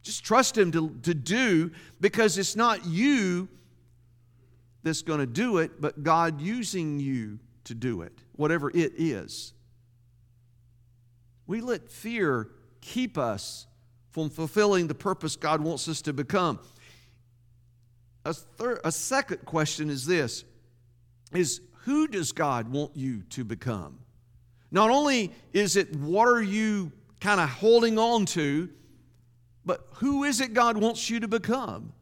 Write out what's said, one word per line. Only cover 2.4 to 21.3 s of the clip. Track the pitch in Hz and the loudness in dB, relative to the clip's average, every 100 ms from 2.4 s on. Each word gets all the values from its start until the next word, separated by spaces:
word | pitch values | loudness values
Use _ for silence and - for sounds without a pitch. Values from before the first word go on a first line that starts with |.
| 190 | -2
not | 208 233 202 | 2 2 2
you | 170 165 269 269 190 175 190 - _ _ _ _ _ _ _ _ _ _ _ _ | -2 2 4 4 2 -2 -6 -14 _ _ _ _ _ _ _ _ _ _ _ _
that's | 160 156 | -4 -4
gonna | - 151 | -2 -2
do | 131 117 247 185 | -2 0 2 2
it, | 160 - | 0 -2
but | 147 - | -6 -2
God | 151 165 165 147 | 2 4 2 -2
using | 165 247 202 185 156 143 | -6 -6 -4 -4 -4 -4
you | 139 127 107 107 - _ | -2 -4 -6 -12 -18 _
to | - | -14
do | 117 123 98 | -6 -4 -4
it, | 82 - _ | -8 -16 _
whatever | - 151 165 143 | -4 0 0 0
it | 170 156 | 0 0
is. | - 165 104 67 - - - _ _ _ _ _ _ _ _ _ _ _ _ _ _ _ _ _ _ | 0 -2 -2 -8 -14 -16 -20 _ _ _ _ _ _ _ _ _ _ _ _ _ _ _ _ _ _
We | - 220 | -8 -6
let | 247 226 - | -4 -6 -6
fear | - 220 233 170 123 107 - _ _ | -14 -8 0 2 2 -2 -14 _ _
keep | - 247 254 160 | -8 -4 -4 -2
us | 120 101 - - - _ _ _ _ | -4 -4 -8 -14 -18 _ _ _ _
from | 160 151 | -6 -6
fulfilling | - 160 208 208 185 165 | -4 -2 2 4 4 2
the | |
purpose | 139 202 185 156 | -2 -4 -4 -6
God | - 151 156 | -4 0 0
wants | 160 143 - | 0 -4 -6
us | 156 | -6
to | 156 | -4
become. | 139 139 190 175 113 - - - - _ _ _ _ _ _ _ _ _ _ _ _ | -4 -2 0 0 -2 -10 -20 -20 -20 _ _ _ _ _ _ _ _ _ _ _ _
A | 165 | -8
thir-, | 151 - - 233 233 | -8 -12 -6 -4 -2
a | 165 | -4
second | 156 - 269 - 170 | -4 0 -2 -2 -10
question | - 165 151 - 151 | -4 -2 0 -2 -4
is | 139 | -4
this, | 135 180 123 - - _ _ _ _ _ _ _ _ | 0 0 0 -6 -14 _ _ _ _ _ _ _ _